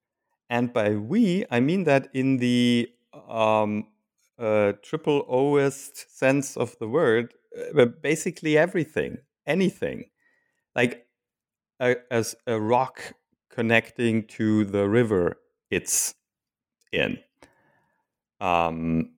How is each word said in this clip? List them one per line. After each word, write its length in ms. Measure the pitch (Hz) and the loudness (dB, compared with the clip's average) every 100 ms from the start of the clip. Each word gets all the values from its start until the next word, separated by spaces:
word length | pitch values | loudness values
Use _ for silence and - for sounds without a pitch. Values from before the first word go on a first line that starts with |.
| _ _ _ _ - | _ _ _ _ -4
And 240 | 120 123 | -2 -2
by 240 | 123 104 107 | 0 0 -2
we, 480 | 107 202 220 175 - | -2 0 2 0 -2
I 100 | 120 | -2
mean 240 | 135 185 | 0 0
that 240 | 165 139 135 | 2 0 0
in 260 | 131 131 131 | -4 0 0
the, 520 | 123 123 123 120 120 _ _ - - | 2 2 2 2 -2 _ _ -20 -10
um, 580 | 113 110 107 107 104 - _ _ _ _ - | -2 2 2 0 -4 -8 _ _ _ _ -8
uh, 340 | 113 107 104 101 | 0 2 2 0
triple 440 | - 156 156 143 - | -6 -6 -2 -2 0
Oist 840 | 127 139 143 139 135 - - - - | 0 2 2 2 -2 -14 -20 -18 -2
sense 400 | 135 139 139 - | 0 2 -2 -6
of 200 | 120 - | -6 -6
the 100 | 110 | -4
word, 460 | 135 151 113 117 _ _ - - 147 | 0 2 2 0 _ _ -16 -4 4
uh, 60 | |
basically 720 | 120 - 139 156 190 165 156 151 | 4 4 -2 -2 -2 -4 0 2
everything, 600 | 175 185 143 - 67 123 _ _ - | 2 0 -4 -4 -4 -6 _ _ -4
anything. 580 | 165 180 - 76 64 - _ _ _ _ _ _ | 0 0 -2 -6 -8 -14 _ _ _ _ _ _
Like 320 | - 123 - _ _ _ _ _ _ _ - | -2 -2 -2 _ _ _ _ _ _ _ -4
a, 180 | 123 123 - | 0 0 -2
as 240 | 120 110 - - | -4 -4 -6 -6
a 120 | 110 | -4
rock 560 | 107 123 131 - - - _ _ _ | 2 0 0 -8 -20 -20 _ _ _
connecting 760 | - 117 117 - - 117 110 104 | -6 2 2 0 -2 0 0 -4
to 360 | - 110 107 | -4 0 2
the 240 | 101 101 101 | 0 0 2
river 500 | 113 117 98 85 - _ _ - | 2 2 2 0 -4 _ _ -4
it's 440 | 95 - - - - _ _ _ _ _ _ _ | -4 -2 -4 -4 -8 _ _ _ _ _ _ _
in. 260 | - 62 - _ _ - _ _ _ _ _ _ _ _ - | -4 -4 -4 _ _ -20 _ _ _ _ _ _ _ _ -8
Um, 720 | 95 87 85 82 82 82 80 | -2 0 0 -2 -2 -2 -2